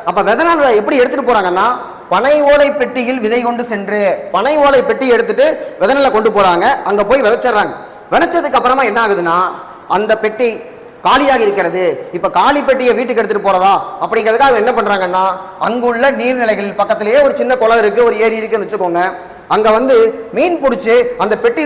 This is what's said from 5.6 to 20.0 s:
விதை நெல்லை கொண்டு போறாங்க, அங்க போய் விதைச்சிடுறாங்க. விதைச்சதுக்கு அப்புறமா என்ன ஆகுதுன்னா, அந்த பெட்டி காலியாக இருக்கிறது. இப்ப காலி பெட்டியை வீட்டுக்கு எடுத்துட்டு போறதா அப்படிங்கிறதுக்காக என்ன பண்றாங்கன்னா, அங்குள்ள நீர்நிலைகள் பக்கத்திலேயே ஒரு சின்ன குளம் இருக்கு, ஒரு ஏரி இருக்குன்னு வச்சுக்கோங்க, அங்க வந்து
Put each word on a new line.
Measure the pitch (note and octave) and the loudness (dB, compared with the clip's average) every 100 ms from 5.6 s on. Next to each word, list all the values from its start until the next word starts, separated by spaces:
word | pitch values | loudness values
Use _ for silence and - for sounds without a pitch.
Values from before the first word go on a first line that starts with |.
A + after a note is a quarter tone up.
| - - | -6 -2
விதை | G3 C#4 | 0 2
நெல்லை | C4+ G#3+ | 2 2
கொண்டு | A3 G3+ | 2 2
போறாங்க, | F#3 E3+ A3+ C#4 F#3 | 2 2 2 0 -2
அங்க | G3+ G3+ | -2 2
போய் | C4+ G#3+ | 2 2
விதைச்சிடுறாங்க. | A#3 B3 G#3+ E3+ - - - - | 0 0 0 -2 -6 -16 -20 -4
விதைச்சதுக்கு | G#3+ E4+ E4+ C#4+ B3 | -2 0 -2 0 0
அப்புறமா | A#3+ C4+ A#3 | 2 0 0
என்ன | A3+ | 0
ஆகுதுன்னா, | A3 F#3+ E3+ F3 F3+ - - - - F#3 | 0 0 0 0 0 -4 -14 -16 -4 -2
அந்த | G#3+ A3 | 0 0
பெட்டி | G#3+ G#3+ A#3+ G#3+ - - - - F3+ | -2 -2 -2 -4 -12 -20 -20 -6 0
காலியாக | B3+ C#4 B3+ G#3 | 2 2 2 0
இருக்கிறது. | G3 F3 F3+ F3+ - - F3 | 0 -2 -2 -2 -4 -8 -6
இப்ப | F#3+ F3 | -2 2
காலி | A#3 C#4+ C4+ | 2 2 0
பெட்டியை | A#3+ B3 A#3 | 0 0 0
வீட்டுக்கு | B3+ A3+ | -2 -2
எடுத்துட்டு | G3+ G#3 G3 | -2 -2 0
போறதா | F#3 F#3+ F3 - - | 2 2 2 -2 -8
அப்படிங்கிறதுக்காக | F3 A3 A3 A3+ C#4 A3+ | -4 -2 0 2 4 2
என்ன | A#3 A#3 | 0 0
பண்றாங்கன்னா, | G#3+ G3 F#3 F#3 F#3+ F#3 - - F3+ | 0 -2 -2 0 -2 -4 -10 -6 -4
அங்குள்ள | B3 A#3+ A#3 C4+ A3 | -2 -2 0 0 0
நீர்நிலைகள் | A#3+ B3+ A3+ G3+ G3+ G3+ | -2 0 0 -2 -4 -2
பக்கத்திலேயே | G3+ G#3 G#3 C4+ C#4 | -2 -2 0 2 2
ஒரு | - | 0
சின்ன | A#3+ B3+ | -2 0
குளம் | A3 A3+ | 2 2
இருக்கு, | G#3 G#3+ A#3 | 2 2 2
ஒரு | G#3+ A3 | 2 0
ஏரி | A3 | -2
இருக்குன்னு | A3 A3 F3+ | -4 -4 -4
வச்சுக்கோங்க, | G#3 F3+ F3 F#3 F#3 - - - F#3+ | -4 -2 -2 -2 -6 -14 -14 -4 0
அங்க | A3 A3 | 2 2
வந்து | C4 A#3 | 4 4